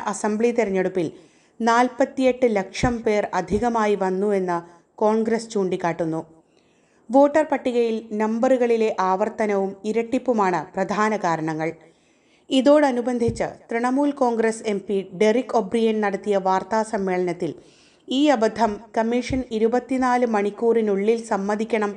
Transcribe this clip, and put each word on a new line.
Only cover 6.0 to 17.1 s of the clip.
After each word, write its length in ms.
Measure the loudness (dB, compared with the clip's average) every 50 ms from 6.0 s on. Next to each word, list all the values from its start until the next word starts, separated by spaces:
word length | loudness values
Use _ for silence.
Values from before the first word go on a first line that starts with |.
| -4 -4 -4 -4 -6 -10 -14 -20 _ _ _ _ _ _ _ _ _ _ _ _ _ 2
വോട്ടർ 340 | 4 6 6 6 6 2 2
പട്ടികയിൽ 500 | 2 0 -2 -2 0 0 0 0 0 0 -4 -6 -6 -4
നമ്പറുകളിലെ 760 | -2 -2 -2 0 0 2 2 4 4 4 2 2 2 2 0 0 0
ആവർത്തനവും 720 | 0 0 2 0 0 -2 -2 -2 -2 0 0 0 0 -2 -4 -6 -6
ഇരട്ടിപ്പുമാണ് 760 | -4 -2 -2 -2 -2 -2 -2 0 0 2 2 2 2 0 0 -4
പ്രധാന 460 | -4 -4 -4 -4 -2 0 0 0 0 0
കാരണങ്ങൾ. 520 | 0 0 0 0 0 -2 -4 -4 -4 -4 -6 -6 -8 -14 -20 _ _ _ _ _ _ _ _ _ _ _ -2
ഇതോടനുബന്ധിച്ച് 960 | 0 2 6 6 6 6 6 4 2 0 -2 -2 -2 0 0 0 0 -2 -4 -6 -6 -10 -10
തൃണമൂൽ 480 | -8 -4 -2 -2 0 0 0 0 0
കോൺഗ്രസ് 540 | 0 0 0 0 2 2 0 0 -2 -2 -4
എം 140 | -4 -4 -4
പി 180 | -4 -4 -4 -4 -4 -4 -2
ഡെറിക് 400 | 0 2 2 2 2 0 0 0
ഒബ്രിയൻ 420 | -2 -2 0 0 0 2 2 2 0
നടത്തിയ 360 | 0 -2 -2 -2 -2 0 0
വാർത്താ 440 | 0 2 2 0 0 0 0 -2 -2 -2
സമ്മേളനത്തിൽ 680 | -2 -2 -4 -2 -2